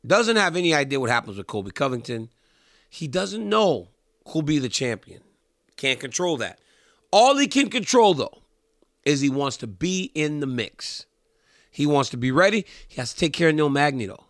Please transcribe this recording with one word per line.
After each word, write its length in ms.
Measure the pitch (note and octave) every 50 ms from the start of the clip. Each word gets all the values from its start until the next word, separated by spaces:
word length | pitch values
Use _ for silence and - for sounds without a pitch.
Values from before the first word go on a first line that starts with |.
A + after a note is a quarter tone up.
| -
Doesn't 300 | A2+ F3+ G#3+ A#3 A3 A3+
have 200 | G#3+ G3 F3+ D#3+
any 160 | F3+ F3+ E3+
idea 260 | D#3 D3 C#3+ C3+ C#3 C#3
what 120 | B2+ A#2
happens 260 | B2 A#2+ A2+ A2 G2
with 100 | G2 G2
Colby 260 | - - G#2+ G2 G2+
Covington. 580 | - - C#3+ C3+ B2+ A#2+ A#2 - A#2+ A2+ A2+ A2+ _ _ _ _ _ _ _ _ _ _ _ _
He 180 | - - E3
doesn't 400 | C#3+ A#2+ F3+ G3 F#3+ G3 A3 A3
know 440 | G3+ G#3 A3 G#3+ F#3 D3 G#2 F2 _ _ _ _ _ _ _ _ -
who'll 120 | - D#3+
be 180 | D#3 C#3+ D#3 C#3+
the 120 | B2+ A#2+
champion. 500 | - - C3+ B2 A2 G2 _ - - - _ _ _ _ _ _ _ _ _ _ _
Can't 240 | - - C3+ C3 -
control 380 | - C3 A2 - F3+ F3+ D#3+ B2
that. 200 | A2 F2 - _ _ _ _ _ _ _ _ _ _ _
All 240 | - G3+ A#3 C4+ C#4
he 100 | C#4 C#4+
can 220 | - - C4+ C4+ G3+
control, 460 | - B3+ F#3+ - - B3 A3+ G3+ F3
though, 300 | C3+ G#2+ - - _ _ _ _ _ _ _ _ _ _ _ _ _ _
is 160 | C#3+ D3 C#3
he 80 | C#3 C#3
wants 300 | C3 C#3 C#3+ C3+ B2 -
to 80 | -
be 440 | A2 G2 F2+ D#3 F3+ F#3 F#3+ F#3 - _
in 260 | D#3 D3+ D3+ D3+ D3
the 60 | C#3+
mix. 580 | C3+ B2+ A#2+ G#2+ - _ - - - - - - _ _ _ _ _ _ _ _ _ _ _ _ _
He 140 | _ - D3
wants 240 | D3 D3 C#3 C3 -
to 60 | -
be 160 | B2 A#2+ C3
ready. 320 | B2+ D3+ F#3 G3+ G#3 A3 F#3 - - - - -
He 100 | - -
has 140 | B2 A2+
to 80 | - -
take 140 | F3+ D#3 C3+
care 160 | - E3+ D#3+
of 40 | D#3
Neil 120 | D3+ D3+ C#3+
Magny, 380 | C#3 C#3+ D3 D3 C#3 B2+ A2
though. 180 | F#2+ G2 - -